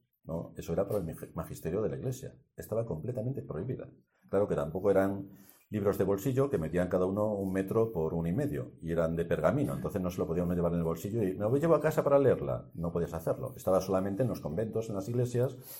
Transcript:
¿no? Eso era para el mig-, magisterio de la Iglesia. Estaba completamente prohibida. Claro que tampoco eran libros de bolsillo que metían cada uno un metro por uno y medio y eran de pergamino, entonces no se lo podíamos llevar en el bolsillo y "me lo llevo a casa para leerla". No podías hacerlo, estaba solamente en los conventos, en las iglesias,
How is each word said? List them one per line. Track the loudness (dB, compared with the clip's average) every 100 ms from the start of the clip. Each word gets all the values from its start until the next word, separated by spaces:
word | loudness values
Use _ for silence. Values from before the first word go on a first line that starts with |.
| _ _
¿no? | -10 -8 -8 -10
Eso | -4
era | 0 0
para | 0
el | -4
mig-, | -8 -10
magisterio | -8 -8 -6 -4 -2
de | -2
la | -4
Iglesia. | -6 -6 -10 -16 _ -16
Estaba | -6 -4
completamente | -2 -4 -6 -4 -4 -6
prohibida. | -6 -6 -6 -6 -10 -18 _ _ -2
Claro | 0 2
que |
tampoco | 0 0 0 4
eran | 6 4 0 -8 -14 -20 -20 -8
libros | 0 2 2
de |
bolsillo | 2 2 0 2 2
que | 2
metían | 0 0 2
cada | 2 2
uno | 2 0
un | 0 0
metro | 0 0 2 2
por | 2 0
uno | 0 0
y |
medio | 0 0 -2 -6 -8
y | -4
eran | 2 2 2
de | 0
pergamino, | 2 4 2 0
entonces | -2 -2 -2
no | -4
se | -2
lo | -2
podíamos | 0 0 2
llevar | 2
en | 2
el |
bolsillo | 0 -2 -4 -2
y | 0
"me | 0
lo | 0 2
llevo | 4
a | 4
casa | 4 2
para | 4 6
leerla". | 6 4 2 -4 -6
No | -6 -4
podías | -2 -2
hacerlo, | -2 -4 -4 -4
estaba | -4 2 2
solamente | 4 0 0 0
en | 0
los | -2
conventos, | -4 -2 -2 -2 -4
en |
las | -4 -2
iglesias, | 0 0 2 0 -2 -14 -16